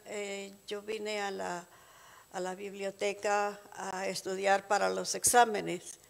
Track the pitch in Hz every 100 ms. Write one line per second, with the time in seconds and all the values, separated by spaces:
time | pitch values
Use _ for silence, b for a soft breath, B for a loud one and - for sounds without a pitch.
0 | - 208 202 196 196 196 - 208 202 220
1 | 208 208 202 190 185 175 175 B B B
2 | B B B 190 180 185 202 196 196 196
3 | 208 202 208 202 202 202 - - 190 185
4 | 196 185 185 190 196 196 - 202 190 185
5 | 185 185 - 247 233 208 165 175 - -
6 | B